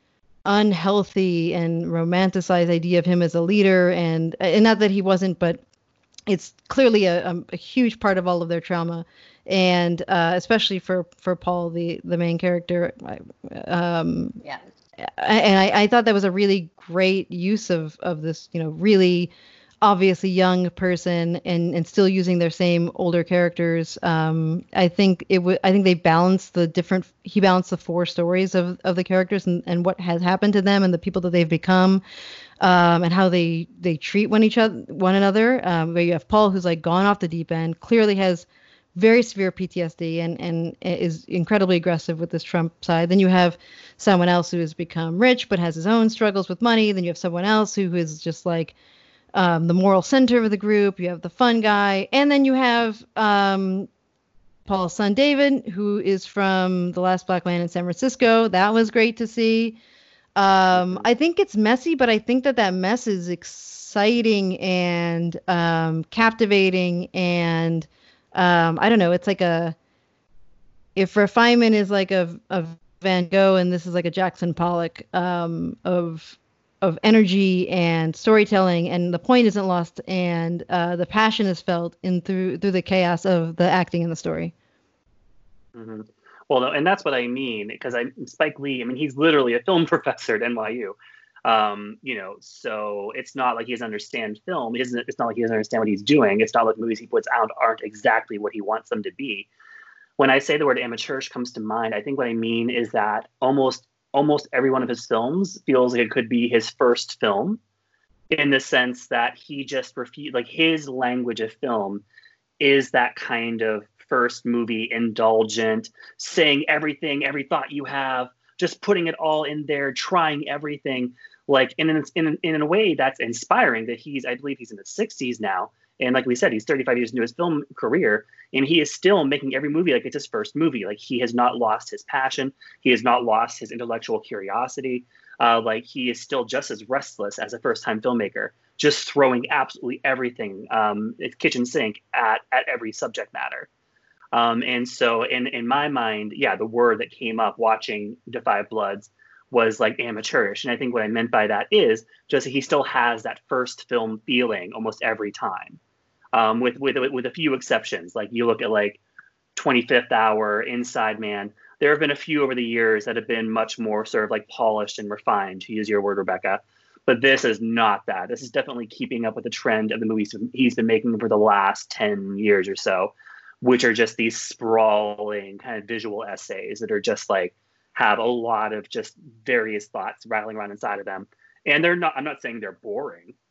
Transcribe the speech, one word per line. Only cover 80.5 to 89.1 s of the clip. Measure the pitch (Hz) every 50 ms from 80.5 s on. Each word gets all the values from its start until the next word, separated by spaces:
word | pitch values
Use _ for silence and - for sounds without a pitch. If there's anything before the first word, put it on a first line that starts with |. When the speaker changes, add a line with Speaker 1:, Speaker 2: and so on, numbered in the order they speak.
| 175 170 - -
Speaker 1:
uh, | - 175 170 175 175
the | 170 175 -
passion | - 214 220 220 220 - 214 190
is | 180 -
felt | - - 180 170 170 170 - _ -
in | 185 180 175
through, | 165 - 190 185 185 185 135 170
through | 196 202
the | 185 185 170
chaos | - 196 190 180 175 175 165 -
of | 190 180 170 165 165 165
the | - 175 180
acting | 190 185 175 - - 170 170
and | 170
the | 165
story. | 160 - 165 160 160 165 170 - _ _ _ _ _ _ _ _ _ _ _ _ _ _ _ _ _ - - - - - _ -
Speaker 3:
Mm-hmm. | 117 113 110 113 107 107 _ _ _ _ _ - - - -
Well, | 147 127
no, | 123 131
and | - 147 147
that's | 180 196 190 -
what | 156 135
I | 127 123
mean, | 120 123 135 135 127 113 107 101 107 - -
'cause | - 131 120
I, | 120 120 135 - - 135
Spike | 123 - - 160 156 151 -
Lee, | 139 143 135 123
I | 120
mean, | 120 127 123
he's | 156 143